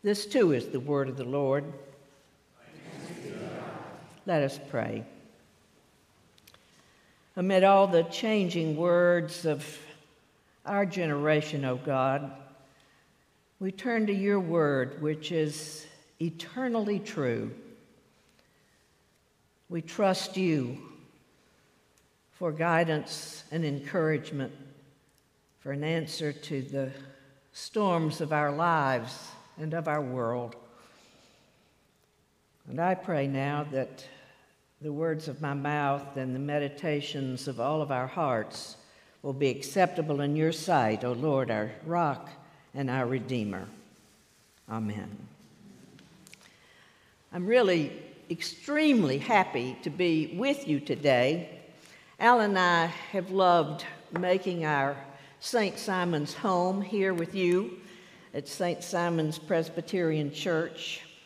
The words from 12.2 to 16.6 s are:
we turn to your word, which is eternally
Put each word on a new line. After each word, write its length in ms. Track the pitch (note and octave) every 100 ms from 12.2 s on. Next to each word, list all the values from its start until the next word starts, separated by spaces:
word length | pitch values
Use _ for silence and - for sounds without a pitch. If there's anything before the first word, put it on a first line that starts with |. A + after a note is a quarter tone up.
| - - - - - _ _ _ _ _ _ _ _ _
we 120 | F#3+
turn 360 | F#3+ B3 A#3 G#3
to 60 |
your 260 | G3 G3 G3+
word, 600 | E3+ E3+ D3 C3+ B2+ C#3+
which 300 | D3+ D#3 -
is 540 | E3+ D3+ D3 - - - - _ _
eternally 800 | E3 D#3+ - B3+